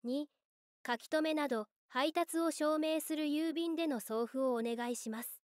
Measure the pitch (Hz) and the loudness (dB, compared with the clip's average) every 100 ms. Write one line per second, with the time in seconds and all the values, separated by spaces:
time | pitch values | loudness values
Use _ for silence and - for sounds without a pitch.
0 | 240 269 302 _ _ _ _ _ - 233 | -2 -2 -2 _ _ _ _ _ -4 -4
1 | - 311 311 311 285 226 214 _ _ 254 | 0 2 2 2 2 0 -4 _ _ 0
2 | 302 339 339 330 330 - 302 311 311 320 | 2 2 0 2 0 2 2 2 2 0
3 | - 311 302 302 330 302 339 320 330 247 | 0 -2 0 2 0 0 -2 0 0 -2
4 | - 220 233 262 262 240 233 233 240 240 | -2 -2 -2 0 2 2 0 -2 -2 -4
5 | 226 220 233 - | -4 -6 -8 -12